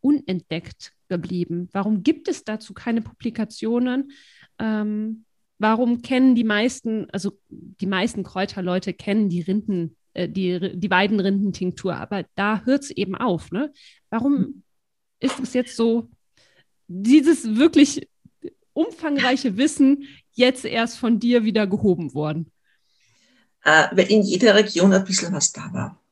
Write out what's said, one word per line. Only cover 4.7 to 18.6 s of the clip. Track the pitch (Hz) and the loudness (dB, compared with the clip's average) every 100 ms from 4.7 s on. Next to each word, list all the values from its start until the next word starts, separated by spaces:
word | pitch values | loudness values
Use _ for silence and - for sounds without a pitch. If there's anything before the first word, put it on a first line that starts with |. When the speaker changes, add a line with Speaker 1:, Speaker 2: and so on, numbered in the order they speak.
| 214 214 208 220 220 _ _ _ - | -2 -4 -4 -6 -10 _ _ _ -4
Speaker 1:
warum | 214 220 247 240 | 0 2 0 -2
kennen | - 254 262 | -2 2 4
die | 240 | 4
meisten, | 220 208 240 - 226 220 - | 2 0 0 -2 -6 -6 -6
also | 196 196 - _ | -6 -6 -8 _
die | - - - 190 | -20 -18 -8 -4
meisten | 196 220 - | 0 -2 -4
Kräuterleute | 185 185 196 - 180 185 190 | -8 -6 -6 -4 -4 -2 -4
kennen | 175 - 214 208 | -6 -2 0 0
die | 175 | -2
Rinden, | 170 202 202 185 165 _ _ | -2 -2 -2 -4 -4 _ _
äh, | - 175 | -8 -6
die, | 175 180 180 185 180 | -2 -2 -2 -4 -4
die | 190 | 0
Weidenrindentinktur, | 185 202 214 190 196 202 - 180 180 185 | 2 2 2 0 0 -2 -2 -6 -4 -6
aber | - - 202 165 | -6 -6 -8 -8
da | - 202 214 | -4 -2 -2
hört's | 220 277 277 | 0 0 -2
eben | - 190 | -6 -6
auf, | 190 247 175 - | -4 -2 -2 -4
ne? | 185 294 _ - _ - | -6 -6 _ -20 _ -8
Warum | 226 262 285 - - _ _ _ _ _ _ | -2 0 0 0 -6 _ _ _ _ _ _
ist | 269 - | -4 -4
es | 262 | -4
jetzt | 247 247 | -4 -4
so, | - 226 233 226 _ _ _ _ _ _ _ - | 0 0 0 -4 _ _ _ _ _ _ _ -14
dieses | 180 208 302 285 302 226 214 | -4 4 6 6 2 2 2
wirklich | 320 277 285 294 - _ _ _ - _ | 4 6 4 2 -12 _ _ _ -20 _